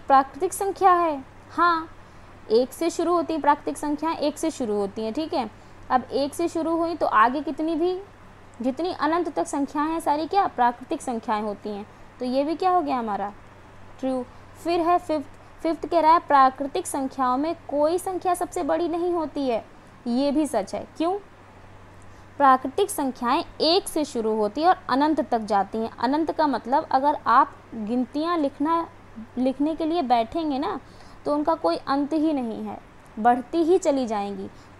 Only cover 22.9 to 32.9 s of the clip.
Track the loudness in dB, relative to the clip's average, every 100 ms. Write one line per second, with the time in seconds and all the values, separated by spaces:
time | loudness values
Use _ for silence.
22.9 | -2 -4 -4 -2 0 -2 -2 2 2 0
23.9 | -4 -4 -2 -2 0 0 2 2 2 0
24.9 | 0 2 0 0 -2 0 0 0 -4 -6
25.9 | -4 -2 0 0 0 0 0 0 -2 2
26.9 | 2 2 0 4 4 4 -2 -14 -8 -4
27.9 | -2 -2 -2 -2 0 0 0 0 0 -2
28.9 | -10 -20 -18 -10 -2 -2 0 -2 0 0
29.9 | 0 2 2 2 -2 -2 -2 -4 -6 -12
30.9 | -20 -20 -10 -2 0 0 0 0 -2 0
31.9 | -2 0 0 0 0 -4 -6 -8 -10 -14